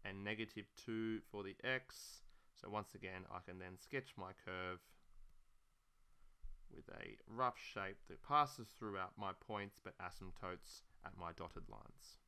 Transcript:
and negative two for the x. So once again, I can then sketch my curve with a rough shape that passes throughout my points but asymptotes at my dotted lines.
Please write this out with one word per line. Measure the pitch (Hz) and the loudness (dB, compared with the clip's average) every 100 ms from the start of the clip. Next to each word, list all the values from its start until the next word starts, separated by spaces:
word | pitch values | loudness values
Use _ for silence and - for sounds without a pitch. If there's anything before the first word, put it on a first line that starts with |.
| 104 | -2
and | 98 | 0
negative | 101 107 110 - 98 - | 2 2 2 -2 -8 -8
two | - 110 113 110 - | 0 4 4 2 0
for | 104 | -2
the | 98 95 | -2 0
x. | 123 131 127 - - - - - - - | 4 4 2 -10 -10 -10 -14 -16 -20 -10
So | - | 0
once | 104 101 98 | 2 0 -4
again, | 98 92 90 | -4 -2 -4
I | 90 90 | -4 -4
can | 92 | -4
then | 92 92 | -4 -6
sketch | - 139 131 - | 0 -2 0 -6
my | 92 95 - | -6 -4 -2
curve | 92 92 90 - - - - - - - - - - _ - - - - - - - - | 0 2 0 -6 -20 -16 -14 -14 -14 -20 -20 -20 -20 _ -20 -20 -18 -18 -6 -4 -4 -6
with | - - | -8 -8
a | - - - - | -6 -6 -6 -6
rough | 113 127 - | 6 6 6
shape | - - 98 101 - | -2 0 0 0 -8
that | - | -10
passes | - 147 143 139 113 - | 8 10 10 6 -8 -2
throughout | 107 98 92 - | 0 2 0 2
my | 101 92 - | 0 0 0
points | 104 101 - | 0 0 -4
but | - - | -10 -4
asymptotes | 90 - 92 - 92 90 - - - - - | -4 -2 -4 -2 -2 -2 -6 -12 -14 -10 -8
at | - | -4
my | 85 85 | -4 -2
dotted | 85 - - | -4 -4 -4
lines. | 53 - - - - | -6 -10 -12 -14 -16